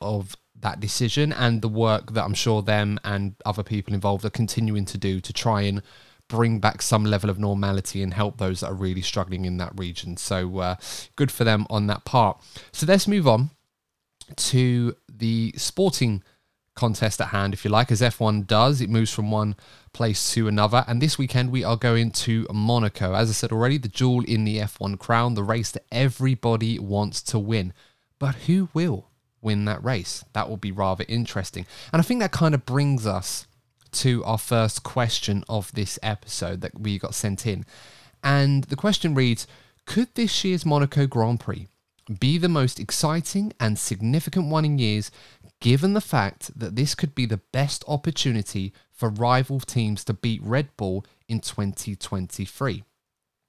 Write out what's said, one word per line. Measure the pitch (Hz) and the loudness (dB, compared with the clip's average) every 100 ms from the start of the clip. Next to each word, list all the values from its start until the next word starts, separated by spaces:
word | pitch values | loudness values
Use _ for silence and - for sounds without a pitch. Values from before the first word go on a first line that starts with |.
of | 101 107 95 - _ - | -6 -4 -6 -14 _ -8
that | 107 85 | -6 -4
decision | 104 - 120 143 151 | -6 -2 0 0 0
and | - 120 117 | 2 0 2
the | 110 | 0
work | 107 113 107 - | 2 2 2 0
that | 110 | -4
I'm | 98 | -2
sure | 101 - 107 | 0 2 0
them | 101 107 104 104 | 2 0 2 -2
and | 104 101 98 95 | -4 -4 -4 -6
other | 107 104 | -6 -4
people | 104 107 - | -4 -4 -2
involved | 104 101 98 | -2 0 0
are | 104 | -2
continuing | - 113 - 110 104 98 | -2 -2 0 0 0 -4
to | 101 | -4
do | 98 95 | -2 -2
to | - | -4
try | - - 104 | -4 0 2
and | 101 98 - - - _ _ | 0 -2 -6 -20 -20 _ _
bring | 113 117 110 | 2 2 4
back | 107 - | 2 2
some | - 113 | 2 2
level | 107 104 104 | 4 2 2
of | 95 | 0
normality | 104 101 98 98 - 98 | 0 2 2 0 -2 -4
and | 95 | -4
help | 90 104 - | 0 -2 0
those | 95 92 | -2 -2
that | - | -4
are | |
really | 95 95 92 | -4 -2 -2
struggling | 90 - 92 92 | -2 -2 -4 -4
in | 92 90 | -4 -4
that | 87 98 | -6 -6
region. | 90 85 - 87 | -8 -8 -10 -10
So, | - 95 90 95 | -4 -2 -2 -2
uh, | 90 90 - - - - | -4 -4 -8 -14 -14 -2
good | 143 | -2
for | - | 2
them | 113 107 104 | 2 4 2
on | 107 104 | 0 0
that | 104 - | -2 0
part. | 127 107 - - - - | 2 2 2 -12 -20 -16
So | - 151 | -4 4
let's | 196 - | 4 4
move | 202 147 | 4 6
on | 110 143 - _ _ _ _ _ _ - - | 4 2 -4 _ _ _ _ _ _ -20 -6
to | - 127 127 120 120 - - | 0 4 4 4 0 -2 -14
the | 110 117 113 113 - | -6 -2 0 -2 -4
sporting | - - 190 - 123 101 - _ _ _ _ | -6 0 0 2 0 0 -4 _ _ _ _
contest | - 120 107 110 - | -2 -2 0 -2 -2
at | - | -2
hand, | 101 98 | 0 -2
if | 98 | -2
you | 104 | 2
like, | 104 123 | 2 4
as | 110 | 4
F | 120 - | 2 2
one | 110 107 | 2 2
does. | 95 107 123 143 | 2 4 4 4
It | 107 | 2
moves | 113 110 | 2 2
from | - 107 | 0 -2
one | 107 107 104 - - - | 0 0 -4 -10 -20 -20
place | - 117 101 - | -4 -2 0 0
to | - 110 | 2 2
another. | 104 104 120 123 | 4 4 4 2
And | 120 | 2
this | 156 - | 2 2
weekend, | 131 123 123 | 0 0 0
we | 127 | 0
are | 95 113 | 0 0
going | 123 117 117 | 2 4 2
to | - - 113 110 | 0 0 0 0
Monaco. | 104 107 120 110 - 95 | 0 2 4 2 0 -2
As | 95 113 | 2 2
I | |
said | 107 117 | 0 -2
already, | 110 120 147 | 0 2 2
the | 117 | -2
jewel | - 127 123 | 0 2 2
in | - 113 | 2 0
the | 107 107 | 2 0
F | 107 - | -4 -4
one | 98 98 | -6 -6
crown, | - 117 123 | 0 2 2
the | 113 | 0
race | 101 117 107 | 0 0 -2
that | - - | -8 -8
everybody | 117 135 - 131 127 120 113 113 117 | 0 0 2 0 2 2 2 0 -2
wants | 98 101 104 - | -2 0 0 -4
to | - 113 | -4 -2
win. | 101 113 92 - _ _ _ _ | 0 -2 -2 -8 _ _ _ _
But | 139 135 - | -4 -2 2
who | 180 185 | 2 2
will | 156 175 104 - _ _ _ | 0 -2 -2 -8 _ _ _
win | 110 104 104 | -2 0 0
that | 104 | -2
race? | 120 123 - - - | -2 -4 -4 -10 -8
That | 104 98 | -6 -4
will | 110 | -4
be | 101 | -6
rather | 95 98 92 - | -2 0 0 -2
interesting. | 117 117 - 90 92 92 - - | -2 -2 -4 -6 -8 -12 -14 -2
And | 160 | 0
I | |
think | 175 247 | 2 2
that | 202 | 0
kind | - 160 | 2 2
of | 147 | 2
brings | - 131 143 135 110 | 0 0 2 2 0
us | 95 98 - - _ _ _ _ | -2 -4 -8 -12 _ _ _ _
to | - 131 120 | -2 0 0
our | 104 110 | 0 -4
first | - 120 110 - | 0 2 2 -2
question | - - 117 - - 101 - | -6 -2 0 -2 -2 -2 -2
of | 110 92 | -6 -4
this | - 101 - | -6 -6 -4
episode | 110 104 - - 90 92 | -6 -6 -8 -8 -6 -6
that | 92 - | -8 -8
we | 107 98 | -4 -4
got | - | -6
sent | - 107 98 120 | -4 -4 -4 -4
in. | 95 - - - - - _ | -4 -8 -16 -20 -20 -20 _
And | 139 143 139 139 | 0 4 4 2
the | - | 0
question | 139 208 202 170 | -2 0 0 0
reads, | 139 127 113 - - _ _ | 2 2 2 -4 -16 _ _
"Could | - - 247 | -4 -2 0
this | - 226 - | 0 0 0
year's | 190 180 156 | 0 0 2
Monaco | 147 143 - 139 | 4 4 2 2
Grand | 120 113 117 | 2 2 0
Prix | - 95 92 _ _ _ - 101 | -2 -8 -10 _ _ _ -10 0
be | 127 170 | 2 4
the | 175 | 2
most | 160 127 - | 2 2 0
exciting | 101 - 151 160 - 196 208 - | -6 0 0 0 -2 -2 -2 -2
and | 113 104 | 0 0
significant | - 98 113 147 156 185 151 | -2 -2 2 0 0 -2 0
one | 156 | 2
in | 156 143 | 2 2
years, | 113 107 101 - - _ - _ | 2 0 -4 -10 -20 _ -20 _
given | 117 135 185 | 2 4 4
the | 202 | 0
fact | - 143 98 - - - | 0 0 0 -4 -16 -10
that | 110 107 | -6 -2
this | 147 | -2
could | - 143 | 0 -4
be | - | -2
the | 123 107 - | -2 -2 -4
best | 127 143 - - | -2 -2 -4 -4
opportunity | 143 165 156 143 113 101 101 95 - _ | -4 -2 -2 0 0 -2 -6 -6 -10 _
for | - 117 | -4 -4
rival | 104 120 127 131 135 | 0 2 2 2 -4
teams | - 123 107 104 | -2 0 0 -2
to | - | -4
beat | 104 117 110 | -2 -2 -2
Red | 101 123 147 - | -2 -2 -2 -4
Bull | 101 92 - _ _ | -4 -4 -6 _ _
in | 113 | -6
twenty | - - 101 98 - | -4 -4 -4 -4 -8
twenty-three?" | 98 - 95 90 - 98 - 135 92 - _ _ _ _ _ | -10 -6 -6 -6 -8 -10 -6 -4 -6 -10 _ _ _ _ _